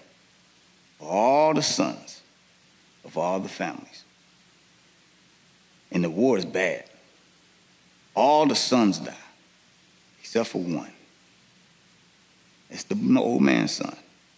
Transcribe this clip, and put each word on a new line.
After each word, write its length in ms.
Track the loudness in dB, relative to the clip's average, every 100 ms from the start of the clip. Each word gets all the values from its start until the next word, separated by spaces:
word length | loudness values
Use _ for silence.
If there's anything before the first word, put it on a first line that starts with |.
| -20 _ _ _ _ _ _ _ _ -18
for 100 | -4
all 440 | 0 4 4 4
the 100 | 2
sons 580 | 0 0 -2 -4 -14 -20 _ _ _ _ _ _ _ _ -12
of 120 | -4
all 220 | -2 -2
the 100 | -6
families. 540 | -8 -8 -8 -16 -20 -20 _ _ _ _ _ _ _ _ _ _ _ _ _ _ _ _ _ -6
And 120 | -2
the 60 | -2
war 280 | 0 2 2
is 80 | -2
bad. 400 | -2 -2 -4 -12 -20 _ _ _ _ _ _ _ _ _ _ _ 0
All 300 | 4 4 4
the 100 | 2
sons 440 | 0 2 2 2
die, 160 | -6 -16 -20 _ _ _ _ _ _ _ _ _
except 300 | -6 -4 -2
for 120 | -4
one. 300 | -4 -6 -8 -20 _ _ _ _ _ _ _ _ _ _ _ _ _ _ _ _ -20
It's 140 | -14
the 360 | -6 -2 2 4
old 220 | 4 2
man's 300 | 2 2 0
son, 240 | -4 -8 -10 -20 _ _